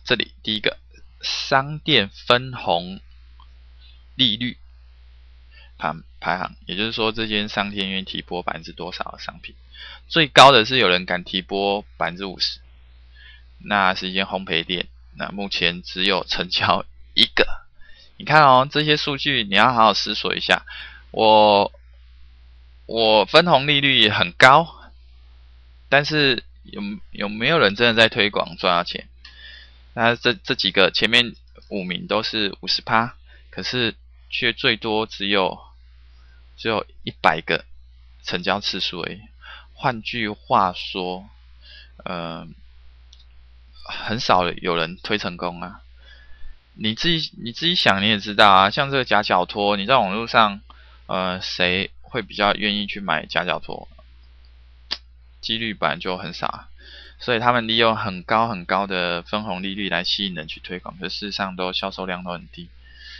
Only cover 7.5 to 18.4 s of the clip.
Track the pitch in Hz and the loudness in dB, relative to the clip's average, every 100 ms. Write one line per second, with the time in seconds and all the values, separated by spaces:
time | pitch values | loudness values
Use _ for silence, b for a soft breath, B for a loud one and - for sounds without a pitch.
7.5 | - 101 101 95 95 95 87 - 87 - | -4 -6 -4 -6 -6 -8 -10 -8 -8 -6
8.5 | - 82 82 85 - - - - - - | -8 -12 -12 -12 -10 -12 -12 -16 -16 -16
9.5 | - - B B B B 170 147 - 135 | -20 -20 B B B B 0 4 10 10
10.5 | 131 110 131 98 90 92 90 87 95 87 | 10 4 2 4 2 0 -4 -4 -8 -4
11.5 | 98 101 101 - - 82 87 98 87 - | -2 0 -2 -6 -6 -6 -4 -10 -6 -6
12.5 | - - - - - - b b b b | -6 -18 -20 -20 -20 -20 b b b b
13.5 | - - 101 95 95 92 92 95 92 95 | -18 -4 0 2 0 -4 -4 -4 -4 -2
14.5 | 82 82 90 - - - - 76 98 98 | -4 -2 -6 -8 -12 -20 -12 -10 -8 -8
15.5 | - 85 90 90 92 92 92 - - 90 | -2 -2 -2 -8 -4 0 0 -2 -6 -4
16.5 | - 92 92 - - - - 117 - - | -2 0 0 -2 -16 -10 -2 0 0 0
17.5 | - - - b b b - 101 151 | -2 -8 -20 b b b -16 2 6